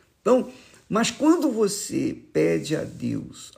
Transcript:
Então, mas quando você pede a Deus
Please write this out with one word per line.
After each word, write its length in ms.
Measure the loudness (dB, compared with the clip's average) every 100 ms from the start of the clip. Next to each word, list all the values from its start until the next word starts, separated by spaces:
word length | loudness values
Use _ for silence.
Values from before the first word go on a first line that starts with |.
| _ _
Então, 280 | 2 2 2 -12 -20 -18 -4
mas 240 | -2 -2
quando 400 | 2 4 4 2
você 640 | 2 0 -2 -6 -4 -4 -6 -4
pede 420 | 0 2 0 -2
a 120 | -6 -6
Deus 680 | -6 -4 -4 -8 -16 -20